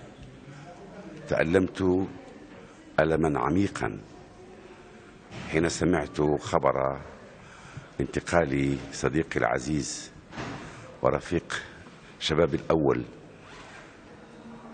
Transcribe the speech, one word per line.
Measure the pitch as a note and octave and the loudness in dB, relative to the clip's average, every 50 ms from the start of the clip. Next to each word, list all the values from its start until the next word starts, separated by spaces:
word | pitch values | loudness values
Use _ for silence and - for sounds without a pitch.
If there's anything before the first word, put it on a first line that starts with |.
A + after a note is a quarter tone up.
| - - - - - - - - - C#3+ C#3+ - - - - - - - - - - - - - - | -18 -18 -18 -18 -18 -18 -18 -18 -18 -18 -18 -16 -16 -16 -18 -18 -18 -16 -16 -16 -14 -14 -14 -12 -4
تألمت | - - - D#2 D#2+ F2 F#2+ F#2 F2 - - F#2 F#2 F2+ F#2 G2 F2 - - - - - - - - - - - - - - - - - - | 0 0 2 4 6 6 4 4 2 0 2 2 4 4 4 2 -2 -6 -10 -16 -18 -18 -18 -18 -18 -18 -18 -20 -20 -20 -20 -20 -2 2 4
ألما | D#2 D#2+ D#2+ D#2 D#2+ D#2 C#2+ B1+ | 4 4 4 4 4 4 2 2
عميقا | B1 C#2+ D#2+ F#2 G2+ F#2 F#2 - B1 G#1+ G1+ G#1 G#1 - - - - - - - - - - - - - - - - - - - - - - - - - - - - - | 2 2 4 4 2 2 0 -2 -4 -4 -4 -6 -12 -16 -18 -18 -20 -20 -20 -20 -20 -18 -18 -18 -18 -18 -18 -20 -20 -20 -20 -20 -20 -20 -20 -20 -18 -16 -14 -12 -4 0
حين | E2 D#2+ E2+ E2 | 2 2 2 2
سمعت | - - E2 E2 F2+ D#2+ D2 C#2+ - - | 2 2 4 4 4 2 0 0 0 2
خبر | D2+ D2+ D2 C#2 - - E2+ D#2+ C#2+ C2+ C2 C2 C2 C2+ C#2 C#2 C#2+ - - - - - - - - - - - - - - - - - - - | 4 4 2 2 2 2 2 4 6 4 4 4 2 0 0 -2 -8 -12 -16 -18 -18 -20 -20 -20 -20 -20 -20 -20 -20 -18 -16 -16 -16 -8 -4 -4
انتقال | C2+ - - C#2+ - - F2+ F2 E2 C#2 C2+ C#2 C#2 C#2 C#2 C2 B1 - | -2 -2 -2 -4 -2 2 4 4 4 4 2 2 2 2 0 -2 -4 -8
صديقي | - - - C2 C2 D#2+ D#2 - - - | -4 -2 0 2 2 2 0 0 0 0
العزيز | A#1+ A1+ B1 C2 B1 - D#2 D2 C2 - - - - - - - - - - - - - - - - - - - - - - - | 2 2 2 0 0 0 0 0 -2 -4 -6 -10 -12 -14 -16 -20 -18 -14 -12 -10 -10 -10 -10 -12 -12 -14 -16 -16 -16 -16 -2 2
ورفيق | B1+ C2 C#2 D2 - - F2 D#2+ - - - - - - - - - - - - - - - - | 2 2 2 2 0 0 -2 -2 0 -2 -6 -6 -8 -10 -14 -18 -20 -20 -20 -20 -20 -20 -10 -6
شباب | - - D#2 D#2 E2+ D2 C#2+ | -2 2 4 6 6 4 4
الأول | D#2+ - - E2 D#2+ D2 C2+ B1 B1 A#1+ - - - - - - - - - - - - - - - - - - - - - - - - - - - - - - - - - | 2 2 2 4 4 6 4 4 2 0 -6 -10 -18 -20 -20 -20 -20 -20 -20 -18 -18 -18 -18 -18 -18 -18 -20 -20 -20 -20 -20 -20 -20 -20 -20 -20 -18 -18 -16 -16 -16 -16 -10